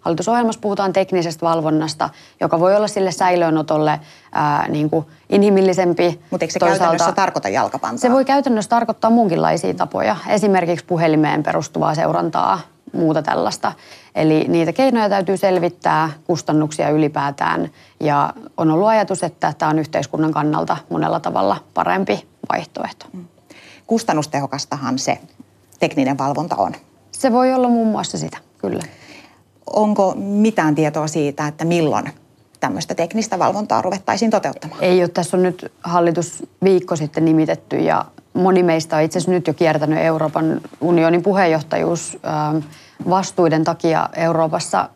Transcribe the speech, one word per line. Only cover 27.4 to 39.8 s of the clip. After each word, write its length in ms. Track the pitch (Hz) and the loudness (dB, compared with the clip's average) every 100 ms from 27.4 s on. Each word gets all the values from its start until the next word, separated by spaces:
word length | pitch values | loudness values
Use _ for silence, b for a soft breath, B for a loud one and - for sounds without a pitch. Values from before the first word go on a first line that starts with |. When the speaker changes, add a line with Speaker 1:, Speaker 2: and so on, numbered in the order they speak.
| 254 | 2
Speaker 1:
olla 140 | 262 247 | 2 2
muun 200 | 233 220 | 2 0
muassa 300 | 208 - - | -2 -4 -6
sitä, 200 | 151 - _ _ | -8 -10 _ _
kyllä. 260 | - - - B B B B B _ _ - | -6 -6 -8 B B B B B _ _ -4
Speaker 2:
Onko 400 | 208 214 202 190 - | 0 2 2 2 0
mitään 580 | 196 202 220 220 156 151 | -2 2 2 4 2 2
tietoa 320 | 151 156 151 | 0 0 -2
siitä, 400 | 160 147 139 151 | -2 -2 -2 -6
että 180 | 147 165 | -4 0
milloin 460 | 170 151 104 - - _ _ _ _ | 2 2 0 -4 -14 _ _ _ _
tämmöistä 360 | 139 - 160 - | -4 -4 -6 -4
teknistä 440 | 165 220 220 185 | -2 -2 -4 0
valvontaa 420 | 147 196 208 110 | 0 0 -2 -2
ruvettaisiin 500 | 185 196 - - 226 | 0 -4 -4 0 2
toteuttamaan? 520 | 214 151 - 156 - | 0 -2 -8 -14 -2
Speaker 1:
Ei 180 | 185 185 | 2 2
ole. 80 | 170 | 2
Tässä 280 | 175 170 185 | -2 -2 0
on 60 | |
nyt 280 | 180 180 - _ | 0 -2 -14 _
hallitus 600 | 170 175 170 165 170 - - _ | -2 2 2 0 -4 -8 -18 _
viikko 320 | 190 185 180 165 | 2 2 0 -4
sitten 300 | 147 - 160 | -4 0 2
nimitetty 520 | 160 156 165 - 139 | 4 2 -2 -4 -2
ja 280 | 160 156 - - _ | 0 0 -2 -14 _
moni 300 | - 185 185 | 0 2 4
meistä 320 | 180 160 160 156 | 4 0 0 0
on 60 | |
itse 160 | 156 180 | 0 0
asiassa 140 | 165 | 0
nyt 160 | 180 165 | 0 -2
jo 60 | |
kiertänyt 460 | 151 165 156 | 0 0 2